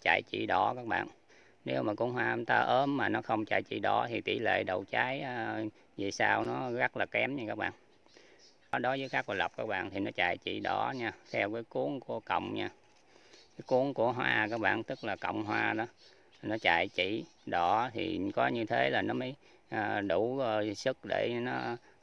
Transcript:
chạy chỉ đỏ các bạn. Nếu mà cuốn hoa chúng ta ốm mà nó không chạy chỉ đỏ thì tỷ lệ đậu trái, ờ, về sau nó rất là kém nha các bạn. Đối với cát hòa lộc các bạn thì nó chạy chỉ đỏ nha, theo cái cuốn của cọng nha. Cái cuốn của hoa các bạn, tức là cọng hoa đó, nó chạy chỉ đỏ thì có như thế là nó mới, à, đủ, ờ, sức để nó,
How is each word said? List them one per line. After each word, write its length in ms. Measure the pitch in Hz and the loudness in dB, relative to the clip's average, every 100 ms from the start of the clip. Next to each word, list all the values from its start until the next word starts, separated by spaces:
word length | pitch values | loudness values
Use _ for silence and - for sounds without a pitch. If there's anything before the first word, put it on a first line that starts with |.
chạy 200 | - 95 | 2 2
chỉ 240 | 110 104 110 | 0 -4 2
đỏ 280 | 92 104 123 | 4 4 0
các 100 | 117 | -2
bạn. 220 | 92 - - _ - - _ 127 | -2 -2 -10 _ -20 -20 _ -4
Nếu 180 | 131 | -2
mà 100 | 117 | 0
cuốn 160 | 104 123 | 0 -2
hoa 260 | 123 117 117 | 0 -2 -2
chúng 100 | 117 | 2
ta 140 | 117 | 2
ốm 380 | 123 123 139 143 | 4 4 4 2
mà 120 | 104 | 0
nó 120 | 107 | 0
không 240 | - 110 107 | 0 -2 0
chạy 180 | 98 | -2
chỉ 160 | 98 110 | -2 -2
đỏ 280 | 101 107 120 | 2 2 0
thì 120 | 110 | -2
tỷ 180 | - 104 | -2 0
lệ 240 | 107 92 | 2 2
đậu 200 | 101 95 | 2 -2
trái, 380 | 98 117 123 139 | -2 -2 0 -2
ờ, 420 | 139 123 110 110 107 - - - | -6 -4 -4 -4 -6 -8 -18 -6
về 140 | 98 | -6
sau 340 | - 107 104 120 | 2 2 4 0
nó 260 | 127 127 | -4 -4
rất 260 | 120 127 123 | -2 -2 0
là 80 | 95 | -2
kém 300 | 113 117 139 | 0 0 -2
nha 80 | 110 | -6
các 100 | 107 | -4
bạn. 160 | 92 - - _ - - - - - - _ 127 | -4 -6 -20 _ -20 -20 -20 -20 -20 -20 _ -2
Đối 200 | 123 135 | 0 0
với 100 | 135 | -2
cát 160 | 131 - | -2 -2
hòa 100 | 98 | 0
lộc 220 | 85 - | -2 -2
các 100 | 113 | -4
bạn 220 | 98 95 | -2 -2
thì 100 | 98 | -2
nó 120 | 104 | -4
chạy 260 | - 90 92 | 2 2 2
chỉ 220 | - 101 | -4 -4
đỏ 340 | 95 95 117 131 | 0 0 0 -2
nha, 160 | 113 - - | -6 -8 -6
theo 220 | 120 101 | -2 -2
cái 100 | 113 | -2
cuốn 360 | 117 131 135 139 | -6 -4 -2 -4
của 200 | - 117 | -6 -8
cọng 340 | - 90 98 | 0 0 0
nha. 160 | 104 98 - - - _ - - - - - | -4 -6 -8 -20 -20 _ -20 -20 -20 -20 -16
Cái 60 | - | 0
cuốn 280 | 127 139 | 2 2
của 180 | 127 117 | 2 0
hoa 360 | 123 131 120 107 | 2 2 4 2
các 100 | 113 | 2
bạn, 240 | 101 104 | 2 2
tức 200 | 113 135 | -2 -6
là 120 | 110 95 | -4 -4
cọng 280 | 92 104 | -2 -2
hoa 300 | 104 110 110 | -2 0 0
đó, 120 | 110 117 - - - - - | 0 -4 -8 -20 -20 -20 -12
nó 160 | 107 110 | -6 0
chạy 260 | 92 85 95 | 2 4 2
chỉ 380 | - 92 113 170 _ - | 0 -2 -2 -6 _ -4
đỏ 440 | 92 85 107 123 | 0 4 2 0
thì 260 | 110 92 90 98 110 | -2 -4 -2 -2 2
có 120 | 127 | 0
như 180 | 120 110 | 0 0
thế 240 | 120 135 | 2 2
là 120 | 120 | 2
nó 120 | 101 | 0
mới, 220 | 123 127 139 - - _ | -2 -6 -10 -20 -20 _
à, 320 | 110 104 104 | -4 -2 0
đủ, 380 | 98 87 113 135 | 2 2 2 0
ờ, 340 | 123 107 107 | 0 0 0
sức 240 | 101 131 131 | -2 -2 -2
để 360 | 101 92 117 120 | -2 0 2 0
nó, 360 | 123 127 123 120 - _ | -2 -2 -4 -6 -10 _